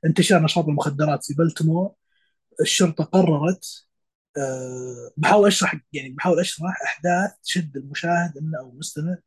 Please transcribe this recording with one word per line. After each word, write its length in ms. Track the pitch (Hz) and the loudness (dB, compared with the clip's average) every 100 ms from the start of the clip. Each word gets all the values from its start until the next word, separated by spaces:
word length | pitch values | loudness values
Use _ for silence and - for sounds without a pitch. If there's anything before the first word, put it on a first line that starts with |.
انتشار 380 | 160 160 175 185 | 0 2 4 6
نشاط 260 | 160 - 156 | 4 2 0
المخدرات 560 | 147 151 143 151 143 | 0 -2 -2 -2 -2
في 100 | - | -4
بلتمور. 600 | 147 165 - 160 165 190 _ _ _ _ _ _ - | 0 0 2 0 2 -2 _ _ _ _ _ _ -4
الشرطة 440 | 156 - 185 156 | 0 2 0 0
قررت، 840 | 156 190 180 151 156 185 - - _ _ _ _ _ - | 0 4 4 2 0 -2 -8 -18 _ _ _ _ _ -6
آه، 760 | 135 131 127 127 127 123 120 - | -6 -6 -8 -10 -12 -12 -16 -4
بحاول 300 | 156 208 202 | 4 6 6
أشرح، 340 | 196 196 156 _ | 4 0 -4 _
يعني 180 | 143 135 | -12 -10
بحاول 300 | 131 185 165 | -4 2 2
أشرح 420 | 175 - 170 185 | 2 -4 -6 -6
أحداث 480 | - - 170 180 202 - | -6 -4 0 0 -2 -6
تشد 340 | - 185 156 135 | -4 -4 -4 -8
المشاهد 600 | 135 147 170 170 170 139 | -12 -8 -2 0 0 -4
إنه، 200 | 156 156 | -8 -8
أو 120 | 131 | -10
المستمع 460 | 123 156 - 160 180 | -14 -12 -6 -6 -6